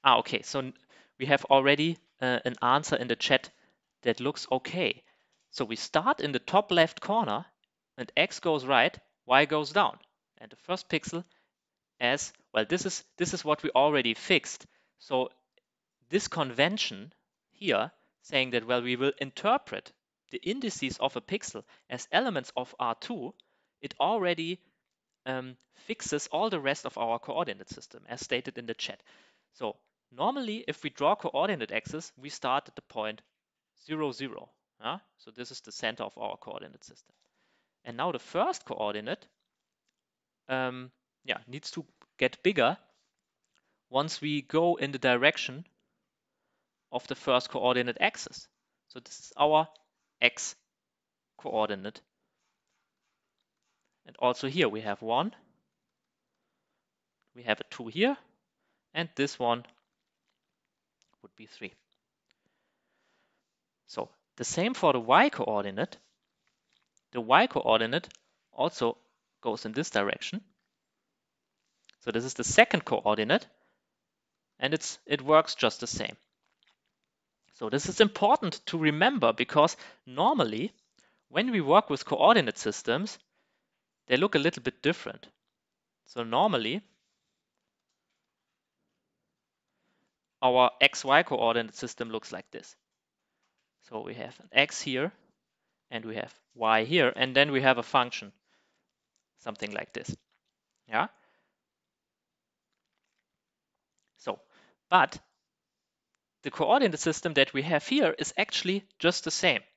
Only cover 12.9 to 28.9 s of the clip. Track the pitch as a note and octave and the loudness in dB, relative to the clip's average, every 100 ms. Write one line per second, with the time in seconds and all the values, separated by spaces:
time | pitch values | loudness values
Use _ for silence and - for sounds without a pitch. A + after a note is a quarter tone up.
12.9 | - - _ F3 F3+ D3+ D3+ D#3 B2+ D3 | -10 -14 _ -6 -4 -2 -2 0 2 4
13.9 | D3 A#2 A2 - F3+ - - - _ _ | 4 0 -4 0 0 0 -16 -18 _ _
14.9 | _ - C3 B2+ _ _ _ _ _ _ | _ -4 -2 -2 _ _ _ _ _ _
15.9 | _ _ F#3+ - - C#3 A#2+ D3+ G#3 - | _ _ -4 -4 -4 -4 0 0 0 -6
16.9 | G2 B2 _ _ _ _ _ G3 G#2+ C3 | -8 -16 _ _ _ _ _ 0 0 0
17.9 | _ _ _ - C#3 B2+ A#2+ A2+ B2 A#2+ | _ _ _ -6 -4 0 -2 0 -2 0
18.9 | B2 C#3 - C3+ - G3+ C4+ - G2 - | -2 -2 -2 -10 -4 0 0 -2 -12 -12
19.9 | _ _ _ _ B2+ F3 B3+ A#3+ - C3+ | _ _ _ _ -10 -8 -6 -6 -6 -8
20.9 | B2+ C3+ B2 - F#3+ - A2 - _ _ | -4 -4 -4 -8 -10 -8 -14 -18 _ _
21.9 | B2 - F3 B3+ D#3+ B2+ - B2+ - B2 | -14 -2 -2 0 -4 -6 -8 -8 -6 -6
22.9 | A2+ - A3 C3 - _ _ _ _ C#3+ | -4 -8 -10 -10 -14 _ _ _ _ -18
23.9 | - D#3 A3 F3+ E3 E3 F3+ _ _ _ | -2 -2 0 -2 -2 -6 -8 _ _ _
24.9 | _ _ _ C3 C3 B2+ B2+ _ _ - | _ _ _ -8 -8 -8 -16 _ _ -12
25.9 | A3+ - D3 - D#3 A3 F#3 C3+ C#3+ - | -10 -6 -6 -4 -2 -2 -2 -2 -4 -6
26.9 | - A#2 A#2 - C3+ E3+ G2 F#2+ - - | -6 -4 -4 -4 -4 -4 -6 -14 -18 -18
27.9 | - - A#2+ - B2 C3 B2 A#2 A2+ - | -20 -16 -14 -6 -6 -6 -12 -12 -10 -10